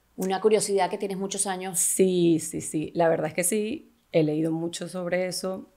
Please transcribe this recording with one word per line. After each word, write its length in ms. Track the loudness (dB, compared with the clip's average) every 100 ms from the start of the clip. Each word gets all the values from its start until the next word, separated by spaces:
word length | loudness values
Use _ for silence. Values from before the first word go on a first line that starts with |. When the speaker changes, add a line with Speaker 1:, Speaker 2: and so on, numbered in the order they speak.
| _ -6
Speaker 1:
una 220 | -4 2
curiosidad 520 | 4 4 2 2 2
que 80 | -2
tienes 180 | -6 -4
muchos 300 | -6 -4 -4
años. 320 | -4 -4 -2
Speaker 2:
Sí, 580 | 0 4 4 6 4 4
sí, 220 | 0 -8
sí. 300 | -6 -4 -4
La 160 | 2 4
verdad 180 | 4 0
es 40 |
que 100 | -2
sí. 480 | -2 0 -2 -6 -12 _ _
He 100 | 2
leído 300 | 2 2 0
mucho 360 | -2 -4 -6 -8
sobre 380 | -6 -2 -2 -2
eso. 480 | -4 -6 -8 -12